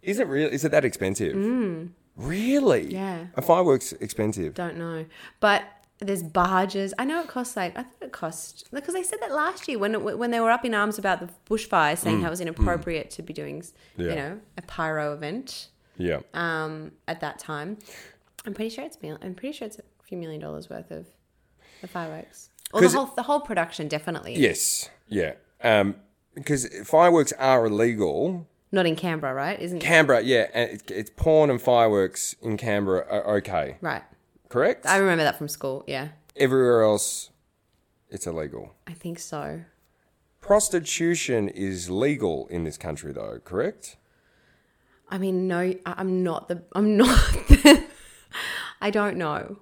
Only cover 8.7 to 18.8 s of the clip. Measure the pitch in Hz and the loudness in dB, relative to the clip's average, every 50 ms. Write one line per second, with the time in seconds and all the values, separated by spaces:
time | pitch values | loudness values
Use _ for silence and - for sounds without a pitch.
8.7 | - 269 285 - 349 381 359 381 427 415 - 427 269 302 302 339 381 370 - - | -12 -12 -8 -6 -6 -6 -6 -6 -6 -6 -6 -6 -4 -2 -2 -2 -4 -6 -8 -6
9.7 | 285 226 196 208 220 214 202 214 - 202 240 240 240 233 226 226 233 240 240 254 | -4 -2 -2 -2 -2 -2 -4 -4 -4 -4 -4 -2 0 2 2 2 2 2 0 -2
10.7 | 226 208 208 208 208 208 196 196 185 185 185 180 - _ _ _ 208 220 220 - | 0 0 0 0 -2 -4 -2 -2 -2 -2 -4 -12 -16 _ _ _ -4 -4 -2 0
11.7 | - 185 156 147 151 175 - 208 214 208 180 170 160 180 180 160 165 - - 185 | 2 2 4 4 2 0 0 0 0 0 0 -2 -4 -4 -6 -8 0 0 2 2
12.7 | 175 170 147 - 165 156 - - - - 165 165 156 156 147 143 143 151 170 - | 2 -2 -2 -4 -6 -6 -6 -8 -14 -16 -14 -14 -12 -12 -10 -10 -12 -14 -14 -16
13.7 | _ _ _ _ _ - 87 - 165 156 139 147 180 214 220 _ _ - 175 - | _ _ _ _ _ -6 -4 -4 -4 -4 -6 -8 -10 -14 -16 _ _ -18 -16 -14
14.7 | - - 165 160 156 156 151 147 147 147 156 147 170 240 262 262 - - - - | -8 -6 -4 -4 -2 -2 -4 -4 -6 -6 -8 -8 -8 -8 -10 -12 -14 -16 -16 -18
15.7 | _ _ _ _ _ - 90 87 80 71 - _ - 160 170 170 165 160 156 156 | _ _ _ _ _ -6 -4 -2 -2 -4 -6 _ -8 -6 -4 -4 -4 -4 -6 -6
16.7 | 156 156 156 156 - _ _ - 170 165 - 151 - - - - 160 147 147 175 | -8 -10 -14 -16 -18 _ _ -10 -10 -8 -8 -10 -10 -12 -12 -10 -10 -10 -8 -10
17.7 | 214 208 - - - - - - - _ _ _ _ - - - 202 - 214 226 | -12 -14 -16 -20 -20 -20 -20 -20 -20 _ _ _ _ -18 -14 -14 -10 -8 -8 -8
18.7 | 226 247 | -8 -10